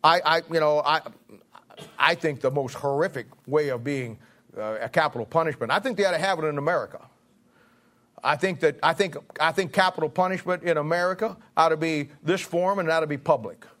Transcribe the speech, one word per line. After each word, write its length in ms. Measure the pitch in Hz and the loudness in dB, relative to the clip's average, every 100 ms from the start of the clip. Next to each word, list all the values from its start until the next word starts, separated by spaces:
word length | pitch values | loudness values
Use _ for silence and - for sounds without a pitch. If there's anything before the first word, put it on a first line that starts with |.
I, 180 | 156 175 151 | 6 4 4
I, 120 | 165 165 | 0 0
you 80 | 165 | 0
know, 220 | 151 151 | 2 2
I, 200 | 147 156 - - _ 104 _ - _ - - - | 2 0 -2 -20 _ -20 _ -20 _ -20 -20 2
I 180 | 139 170 | 2 4
think 260 | 165 131 | -2 0
the 100 | 131 | -2
most 220 | 143 131 | 0 -4
horrific 540 | - 143 139 185 139 120 - - | -4 -2 0 -2 -4 -14 -20 -2
way 220 | 151 147 | 0 0
of 120 | 123 | -4
being, 360 | 123 139 120 107 - _ _ - | -4 -4 -6 -12 -20 _ _ -10
uh, 220 | 107 110 | -8 -6
a 80 | 113 | -2
capital 360 | - 156 123 107 | 0 0 -2 -2
punishment, 460 | 165 160 143 117 | 0 0 -4 -2
I 80 | 165 | 0
think 180 | 262 196 | 0 0
they 60 | |
ought 80 | 196 | 0
to 60 | 170 | 0
have 220 | 190 175 | 0 0
it 40 | |
in 140 | 156 147 | -2 -2
America. 440 | 143 170 104 - - _ _ _ _ _ _ _ _ _ _ - | 0 -2 -4 -12 -20 _ _ _ _ _ _ _ _ _ _ -4
I 140 | - 151 | -2 0
think 240 | 190 156 | -2 2
that, 180 | 160 - | 0 2
I 100 | 151 | 0
think, 220 | 165 196 143 - - | 2 -2 -2 -14 -2
I 140 | 160 | 0
think 180 | 160 180 | 0 -2
capital 380 | 196 185 180 156 | 2 2 2 -4
punishment 540 | 165 185 185 175 180 | 0 0 -2 -4 -2
in 140 | 170 156 | 0 0
America 600 | 147 175 180 185 220 - - - | 0 0 0 -2 -4 -6 -6 2
ought 140 | 160 | 4
to 80 | 156 | 4
be 320 | 160 156 143 - | 0 -2 -4 -6
this 180 | 156 185 | -2 -2
form 380 | - 170 180 202 | 0 0 0 0
and 100 | 165 | 0
it 20 | |
ought 100 | 165 | 0
to 60 | 156 | 0
be 100 | 143 | -4
public. 480 | 160 143 107 82 - _ | 2 2 0 -14 -20 _